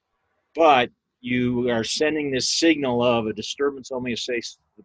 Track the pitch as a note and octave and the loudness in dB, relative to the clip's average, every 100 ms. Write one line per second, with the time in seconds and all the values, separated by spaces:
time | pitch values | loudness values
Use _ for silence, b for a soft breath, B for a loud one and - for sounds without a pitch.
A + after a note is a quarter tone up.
0 | _ _ _ _ _ - D#3+ C3 A#2+ - | _ _ _ _ _ 2 6 6 4 -4
1 | _ _ B2 B2 B2 B2 B2 A#2 A2 - | _ _ -4 0 0 0 0 0 -2 0
2 | D3+ D3+ C#3+ C3 - - E3 D3+ C3+ A#2+ | 0 0 -2 -2 -2 0 2 2 0 2
3 | B2 A#2 A2 G#2 G#2+ - C#3+ C3+ A#2+ C3 | 2 2 0 -6 -10 -4 -4 -4 -10 -8
4 | B2 A2+ - A#2+ - - _ _ | -6 -6 -6 -6 -8 -16 _ _